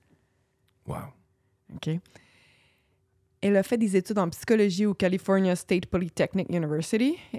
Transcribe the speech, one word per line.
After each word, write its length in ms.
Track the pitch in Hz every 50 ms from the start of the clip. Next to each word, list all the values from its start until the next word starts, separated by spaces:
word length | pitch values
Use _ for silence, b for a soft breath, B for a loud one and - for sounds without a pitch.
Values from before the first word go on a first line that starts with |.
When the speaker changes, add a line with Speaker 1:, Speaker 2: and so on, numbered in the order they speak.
| _ _ _ _ _ _ _ _ _ _ _ _ _ _ _ _ _
Speaker 1:
Wow. 100 | - - - - - - _ _ _ _ _ _ _ _ _ _ - -
Speaker 2:
OK. 140 | - - 156 160 175 - b b b b b b b b b b b b b b b b b b b b _ _ _ _ _ _ _
Elle 160 | - 202 202
a 80 | 196 196
fait 120 | - 254
des 200 | 226 226 202 190
études 220 | 190 - - 214 208
en 80 | 180 175
psychologie 560 | - - - - 226 220 208 202 170 190 214
au 80 | 208 190
California 640 | - 196 180 185 190 - - 196 190 190 185 180
State 300 | - - - 190 180 -
Polytechnic 640 | - - 180 185 170 - - 156 - - 190 - -
University. 680 | 175 175 160 151 151 160 156 - 226 214 247 277 339 - B B B